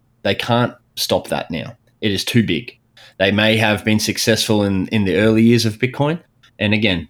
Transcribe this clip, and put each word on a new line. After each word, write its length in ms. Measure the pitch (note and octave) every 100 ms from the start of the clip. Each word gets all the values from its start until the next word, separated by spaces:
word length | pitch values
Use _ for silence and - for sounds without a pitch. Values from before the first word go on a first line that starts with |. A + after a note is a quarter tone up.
| _ _
They 120 | G2+ G2+
can't 400 | - A#2+ A#2+ - _ -
stop 340 | - F#2+ -
that 200 | D2 -
now. 260 | D#2+ A#1 - _ -
It 100 | G#2+
is 120 | F#2+
too 220 | - A#2+ G2+
big. 320 | E2 - - _ _ - -
They 140 | G2
may 260 | G2+ A2 A2
have 260 | A2 G2+
been 160 | - G#2+
successful 640 | G#2+ G2 - G#2+ - G#2+
in, 240 | G2+ F#2+ F2+
in 160 | A2 G2
the 100 | E2+
early 240 | A2 A2
years 240 | A2+ A#2 A2
of 140 | G#2+
Bitcoin. 420 | B2+ A#2 C#3+ F3 _ _ _ -
And 140 | G#2
again, 340 | G#2+ G#2 F2+